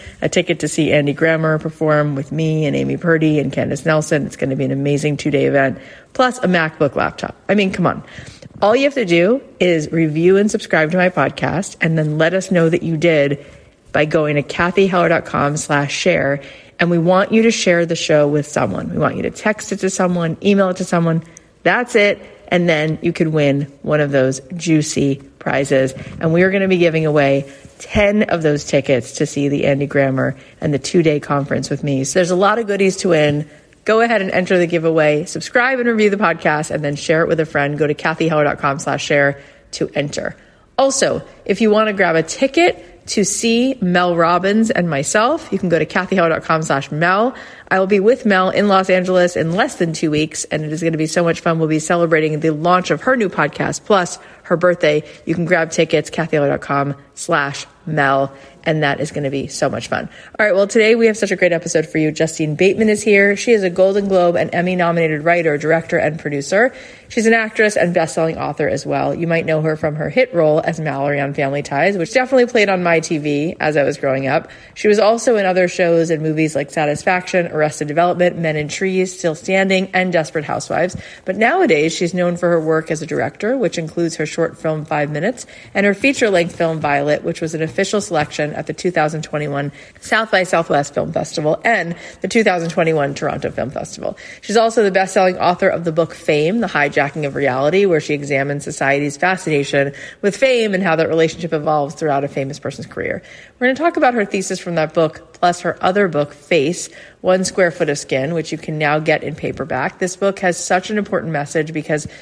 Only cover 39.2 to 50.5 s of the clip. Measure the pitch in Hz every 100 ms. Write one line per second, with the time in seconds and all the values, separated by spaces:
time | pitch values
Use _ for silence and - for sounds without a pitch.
39.2 | 143 143 - - - - 160 - 147 -
40.2 | - - _ _ _ - 269 262 160 165
41.2 | - - - 196 220 208 214 196 175 160
42.2 | 160 - 269 330 349 - - - - 220
43.2 | 185 - 233 233 262 262 180 180 180 170
44.2 | 165 175 190 214 220 - 175 139 151 208
45.2 | 240 320 - 196 180 165 156 190 180 190
46.2 | 165 156 - 160 160 139 - 151 170 196
47.2 | 240 - - - - 190 190 202 208 262
48.2 | 214 185 185 - 202 190 190 185 185 185
49.2 | 175 - 160 185 269 - 170 156 160 151
50.2 | 156 - -